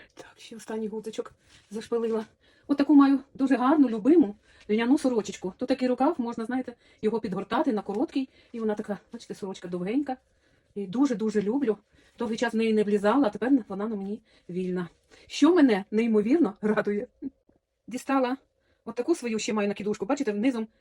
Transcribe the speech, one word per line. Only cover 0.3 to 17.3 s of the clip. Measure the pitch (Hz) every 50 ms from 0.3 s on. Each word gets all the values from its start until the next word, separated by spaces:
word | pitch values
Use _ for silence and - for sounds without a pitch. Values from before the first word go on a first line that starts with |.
| -
ще | _ - - 233
останній | 220 - - 220 220 220
гудзичок | 208 220 220 208 220 214 - - - - _ _ _ - - _ _
зашпилила. | 202 226 220 - 233 233 233 226 226 220 220 - _ _ _ _ _ _ _
Отаку | - 285 - 285 - 302
маю | 277 277 269 277 262 - _ -
дуже | - 269 254 269
гарну, | 226 247 262 320 311 269 233
любиму | 220 220 190 254 339 349 240 202 208 - _ _ _ _ - -
льняну | 208 220 233 247 277
сорочечку. | 311 - 262 247 220 196 - 180 - - 185 -
Тут | - 254 -
такий | 262 247 254
рукав, | 247 247 240 262 302 349
можна, | - 233 233 233 233 226
знаєте, | 214 247 262 254 - 240 - _ _ _ _
його | - 214 214 220
підгортати | - 214 180 190 196 - - 262 320 277 220
на | 202
короткий. | 190 - 196 214 294 - - 285 262 - _ _ _ _
І | - 233
вона | 220 214 208
така, | 208 214 - 202 - - _ -
бачите, | 233 - - 190
сорочка | - 214 190 190 - -
довгенька. | 180 175 180 180 196 226 285 285 269 262 - _ _ _ _ _ _ _ _ _ _ _
І | 202 202
дуже-дуже | 185 170 240 285 277 247 190 220 220 202 214
люблю. | 190 202 233 285 285 220 208 - _ _ _ _ _ _ _ -
Довгий | 233 220 233
час | 220 247 233 226
в |
неї | 220 226 220 220
не | 214 208
влізала, | 202 208 202 190 208 226 285 277
а | 208
тепер | - - 220 262 285 254 208
вона | - 196 190 208
на | 226 220
мені | 196 196 196 208 226 _ _ _ _ _ -
вільна. | 170 180 185 180 180 180 175 165 - _ _ _ - - -
Що | - - - 285 311 359
мене | 349 285 254 214 185 196 -
неймовірно | 214 214 233 233 220 214 196 226 277 349 285 196 - -
радує. | 208 208 208 214 202 202 208 202 - - _ _ - 269